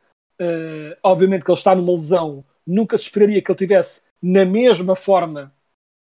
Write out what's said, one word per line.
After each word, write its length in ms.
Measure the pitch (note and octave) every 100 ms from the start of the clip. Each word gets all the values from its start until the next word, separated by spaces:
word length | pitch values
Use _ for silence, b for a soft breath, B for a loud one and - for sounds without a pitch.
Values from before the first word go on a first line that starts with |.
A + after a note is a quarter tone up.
| _ _ _ _
eh, 580 | F3 E3 D#3+ D#3 D3+ E3+
obviamente 420 | G3 F#3 F#3+ F#3+
que 60 | E3
ele 80 | E3+
está 160 | -
numa 180 | F#3+ F3
lesão, 500 | F3 D3+ F3 D#3 C#3+ - _ -
nunca 300 | F#3 A3+ A3+
se 80 |
esperaria 380 | - - G#3 G3+
que 80 | -
ele 80 | -
tivesse 420 | F#3 G3 E3+ - _ _
na 240 | F3 F#3+ F#3
mesma 500 | G3+ B3 F#3 F3+ F#3
forma 560 | - F#3+ E3+ D3+ C#3 _ _ _ _ _